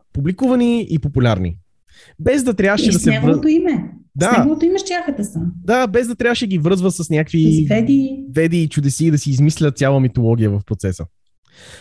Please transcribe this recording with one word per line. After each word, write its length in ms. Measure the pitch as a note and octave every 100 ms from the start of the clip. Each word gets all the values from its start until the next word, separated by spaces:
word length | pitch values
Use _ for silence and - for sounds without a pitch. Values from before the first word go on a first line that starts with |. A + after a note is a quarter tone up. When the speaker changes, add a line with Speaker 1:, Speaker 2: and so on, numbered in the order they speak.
| _
Speaker 1:
публикувани 760 | - C#3+ F#3 C4 B3+ A#3+ A#3 G#3
и 80 | D#3+
популярни. 580 | C#3+ C#3 A#2+ G2 F2+ E2+ _ _ _ _ - -
Без 240 | E3+ C#4+
да 120 | B3
трябваше 300 | G#3 G3 G#3
Speaker 2:
И 40 | A3+
Speaker 1:
да 100 | F3+
Speaker 2:
с 40 |
Speaker 1:
се 80 | -
Speaker 2:
неговото 280 | A3 B3 D4
Speaker 1:
връз-, 120 | D#4
Speaker 2:
име. 400 | D#4+ F#4 A#3+ - - _ C3
Speaker 1:
Да. 140 | F3+
Speaker 2:
С 80 | A#3
неговото 260 | C#4 D#4
име 140 | E4 F#4+
щяха 340 | - F4 E4+
да 120 | C4+
са. 160 | G3+ E3 E3+ -
Speaker 1:
Да, 300 | - B3 B3+
без 200 | G#3 A#3+
да 80 |
трябваше 300 | A#3+ A#3+ A#3
да 40 | A3
ги 100 | F#3
връзва 320 | D#3 F#3+ F#3
с 200 | F3 D#3+
някакви 540 | D#3 D#3 E3 D#3+ D#3
Speaker 2:
С 40 | D3+
Веди. 560 | G#3 A3+ C#4 C4+ - -
Speaker 1:
Веди 280 | D#3 E3 E3+
и 100 | D#3+
чудеси 380 | - C#3 - D#3+
и 40 |
да 80 | D3
си 120 | -
измисля 420 | C3 D3 - D3+
цяла 280 | - C3+ C#3
митология 500 | C3 - A2+ A#2 G#2+
в 100 | G2+
процеса. 440 | - G2+ G2 F2 D#2+ _ _ _ _ _ - -